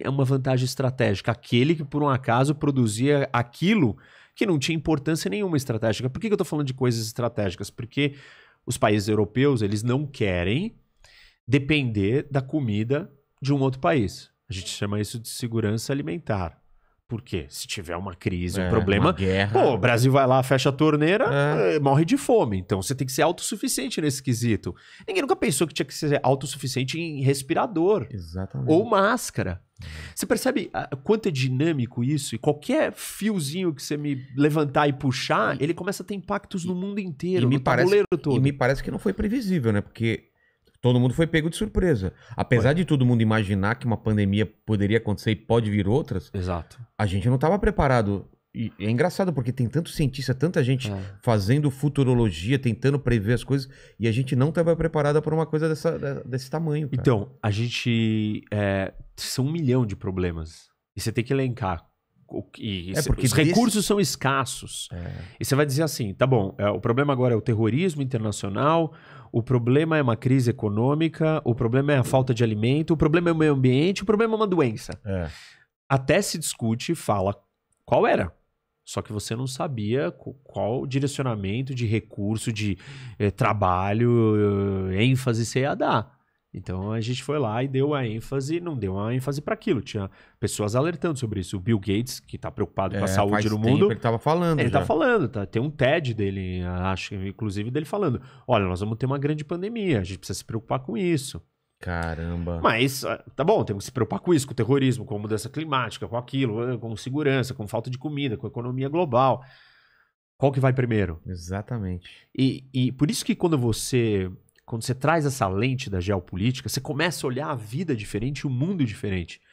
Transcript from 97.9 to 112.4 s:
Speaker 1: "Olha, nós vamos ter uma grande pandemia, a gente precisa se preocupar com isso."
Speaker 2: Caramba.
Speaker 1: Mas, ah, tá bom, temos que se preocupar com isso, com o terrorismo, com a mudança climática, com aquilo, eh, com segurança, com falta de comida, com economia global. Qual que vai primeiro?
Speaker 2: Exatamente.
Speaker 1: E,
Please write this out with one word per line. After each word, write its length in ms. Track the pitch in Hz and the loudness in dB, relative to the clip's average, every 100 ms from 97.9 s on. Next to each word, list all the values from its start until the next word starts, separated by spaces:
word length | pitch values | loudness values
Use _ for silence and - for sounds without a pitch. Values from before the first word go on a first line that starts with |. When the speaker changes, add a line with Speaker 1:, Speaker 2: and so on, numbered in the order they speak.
| 208 180 117 - - - | -2 0 -2 -6 -12 0
Speaker 1:
"Olha, 200 | 117 92 | 2 2
nós 140 | 90 | -2
vamos 180 | 104 110 | -4 -4
ter 80 | 131 | -4
uma 120 | 139 | -2
grande 260 | 143 151 | -2 -4
pandemia, 560 | 151 175 196 233 190 120 | -6 -6 -6 -4 0 0
a 40 | |
gente 140 | 90 92 | 0 -8
precisa 200 | - 98 | -10 -10
se 60 | |
preocupar 360 | - 110 - 131 | -8 -8 -4 -6
com 160 | 131 220 | -4 -2
isso." 440 | 180 156 - - - _ _ _ | 0 0 -2 -12 -16 _ _ _
Speaker 2:
Caramba. 800 | - 85 82 80 85 87 85 85 | -6 -4 -4 -4 -4 -4 -4 0
Speaker 1:
Mas, 420 | - 113 135 131 | 0 2 0 -2
ah, 200 | - - - | -6 -8 -8
tá 80 | - | -2
bom, 220 | 160 214 | 2 2
temos 180 | 113 101 | 0 -4
que 40 | - | -6
se 60 | |
preocupar 280 | - 110 98 | -4 -2 -2
com 120 | - | 2
isso, 140 | 160 131 | 2 2
com 60 | |
o 40 | - | -2
terrorismo, 480 | 110 139 135 107 | 0 2 2 0
com 120 | 104 104 | -4 -8
a 20 | |
mudança 300 | 104 107 117 | -4 -6 -6
climática, 580 | 147 160 135 113 - 101 | -8 -4 -2 -2 -6 -8
com 100 | 117 | -6
aquilo, 540 | 127 135 127 107 120 | -4 -2 -2 -2 -4
eh, 80 | 120 | -6
com 160 | 113 107 | -8 -10
segurança, 580 | - 139 143 135 127 | -6 -2 0 0 -2
com 120 | - 104 | -6 -6
falta 240 | 117 117 | -6 -6
de 80 | 123 | -8
comida, 380 | 156 147 143 135 | -6 -4 -4 -4
com 100 | 110 | -6
economia 420 | 123 120 127 135 | -8 -6 -4 -2
global. 540 | 160 175 120 131 113 - - _ _ _ _ _ _ _ - | -2 2 4 4 2 -4 -20 _ _ _ _ _ _ _ 0
Qual 140 | 139 | 0
que 80 | 135 | 4
vai 120 | 131 | 2
primeiro? 480 | 131 123 110 90 82 - | 2 2 2 0 -4 -10
Speaker 2:
Exatamente. 840 | 90 82 98 - 101 95 90 - - _ | -10 -8 -8 -6 -6 -6 -6 -10 -20 _
Speaker 1:
E, 300 | - | 0